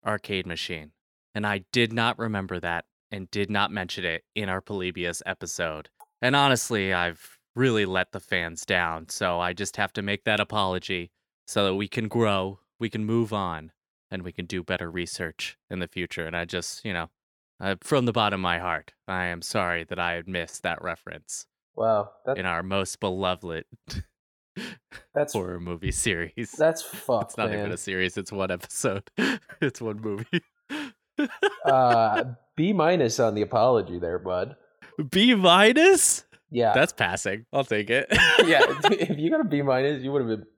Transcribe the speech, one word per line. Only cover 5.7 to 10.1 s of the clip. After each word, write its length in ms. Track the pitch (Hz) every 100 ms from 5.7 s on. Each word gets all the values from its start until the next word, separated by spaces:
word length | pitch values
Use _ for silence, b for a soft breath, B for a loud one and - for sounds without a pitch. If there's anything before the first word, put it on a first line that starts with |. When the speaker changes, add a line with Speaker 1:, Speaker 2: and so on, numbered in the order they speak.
| 78 76 _ - _
Speaker 1:
And 160 | 123 143
honestly, 560 | 139 123 - 113 95
I've 460 | 90 87 85 - _ _ -
really 300 | 131 110 98
let 260 | 92 90
the 80 | 98
fans 440 | - 92 85 82 -
down, 420 | 92 85 82 82
so 320 | - 95 87
I 120 | 87
just 240 | 92 101 -
have 140 | 98
to 80 | -
make 220 | 101